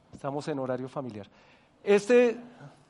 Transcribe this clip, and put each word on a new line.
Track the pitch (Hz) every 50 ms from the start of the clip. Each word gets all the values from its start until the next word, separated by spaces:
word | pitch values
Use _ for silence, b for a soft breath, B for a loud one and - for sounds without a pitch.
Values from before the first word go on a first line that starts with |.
| _ _ -
estamos | - - 143 139 147 139 165
en | 151 135
horario | 131 127 127 123 127 131
familiar. | - 156 135 123 107 107 98 - b b b b b b b b b _ -
Este, | - 202 208 202 - 247 240 247 240 226 - - - - B B B B B B _